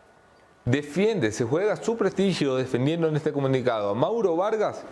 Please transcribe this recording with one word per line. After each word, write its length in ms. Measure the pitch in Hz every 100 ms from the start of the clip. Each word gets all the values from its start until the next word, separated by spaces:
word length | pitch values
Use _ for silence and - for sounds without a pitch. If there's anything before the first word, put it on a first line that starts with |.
| - - _ - - _ -
defiende, 680 | 135 143 175 208 208 110
se 140 | 104 117
juega 300 | 156 214 175
su 220 | - 226
prestigio 580 | 196 - 196 165 143 131
defendiendo 520 | 127 120 135 170 160
en 80 | 151
este 160 | 151
comunicado 580 | 139 135 131 123 110 101
a 40 |
Mauro 420 | 107 160 233 202 165
Vargas 480 | 202 220 180 110 -